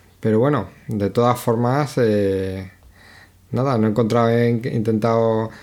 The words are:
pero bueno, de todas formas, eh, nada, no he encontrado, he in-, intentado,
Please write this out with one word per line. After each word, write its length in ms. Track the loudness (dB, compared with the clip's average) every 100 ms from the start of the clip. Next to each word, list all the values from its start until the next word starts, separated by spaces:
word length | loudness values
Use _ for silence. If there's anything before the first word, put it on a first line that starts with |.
| -20 -6
pero 200 | 0 2
bueno, 300 | 2 0 -4 -12 -8
de 240 | -4 -2
todas 280 | 2 2 2
formas, 540 | 0 0 0 0 -2 0
eh, 720 | 2 2 0 -2 -4 -8 -12 -18 -20 -20 -20 -20 -20 _ -8
nada, 260 | -4 -2 0
no 80 | 0
he 40 |
encontrado, 380 | 0 0 2 2
he 200 | 2 2
in-, 120 | 0 -2
intentado, 800 | -4 -2 0 2 2 2 0 -4 -10